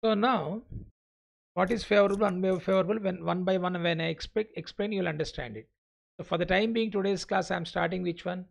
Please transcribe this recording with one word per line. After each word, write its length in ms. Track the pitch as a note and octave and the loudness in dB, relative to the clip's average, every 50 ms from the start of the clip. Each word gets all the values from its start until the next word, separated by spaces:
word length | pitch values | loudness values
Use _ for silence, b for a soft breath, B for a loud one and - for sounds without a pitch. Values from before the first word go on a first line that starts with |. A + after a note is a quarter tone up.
| - | 2
So 120 | A3 A3 | 2 2
now, 480 | G3+ G#3 B3 C4 G#3 D3+ D3 F3+ A3 B3+ - - - - - _ _ _ _ _ _ _ _ _ _ _ _ _ | 4 4 2 2 2 0 -2 -6 -6 -8 -10 -12 -14 -14 -14 _ _ _ _ _ _ _ _ _ _ _ _ _
what 180 | F3 F#3 F#3 | 0 2 2
is 140 | A#3 G#3+ - | 2 -2 0
favorable, 400 | - G#3 G3+ G3+ G3+ G3 G3+ G#3+ | 4 6 6 6 6 4 2 2
unfavorable? 760 | G3 F3+ F3+ F#3 F#3+ F#3 F3+ - - F#3+ F#3+ F#3 E3+ G#3 A3 | 0 2 2 2 2 0 0 2 2 4 4 4 2 0 -2
When 240 | G3+ F#3+ F#3 F3+ E3 | -2 -4 -4 -4 -2
one 220 | E3+ F3 F3+ F#3 | -2 -2 0 2
by 100 | F#3 F#3+ | 2 2
one, 260 | F#3 F3 F3+ F3+ F3 | 2 2 0 -2 0
when 200 | E3+ E3+ E3+ D#3+ | 0 0 0 0
I 80 | E3 E3 | 0 -2
expect, 480 | E3 D#3+ - - - A3 G#3+ - - - | -4 -4 -8 -4 -2 -2 -2 -2 -6 -12
explain, 340 | D#3+ - - - G3+ G#3 | -12 -12 -6 -4 -4 -2
you 80 | G#3+ G3 | 0 0
will 80 | F#3 F3 | 0 -2
understand 480 | D#3 D3+ D#3+ - - - C3+ A#2+ A2 | -2 -2 -4 -4 -4 -10 -10 -8 -10
it. 140 | A2 A2 _ _ _ _ _ _ _ _ _ _ _ | -12 -14 _ _ _ _ _ _ _ _ _ _ _
So 60 | E3 | -8
for 120 | - - E3 | -4 -2 -2
the 80 | F3 | 0
time 280 | F3 F#3 F#3 G#3+ A3+ A3+ | 2 2 2 2 2 2
being, 180 | A#3 A3+ A3 | 0 0 0
today's 320 | G3 G3+ F#3+ G3 G3+ F3+ - | 0 0 0 0 0 -2 -2
class, 280 | - G3+ F#3+ F3+ - | -2 0 -2 0 0
I 40 | F#3+ | -2
am 100 | F3+ E3+ | -4 -4
starting 380 | - - F3 E3+ E3+ F3+ F#3 F3+ | -4 -2 -2 0 0 0 -2 -2
which 220 | F3+ E3 E3+ - | -4 -4 -4 -6
one? 180 | F3+ F3+ F3+ F3+ - | -6 -6 -6 -10 -14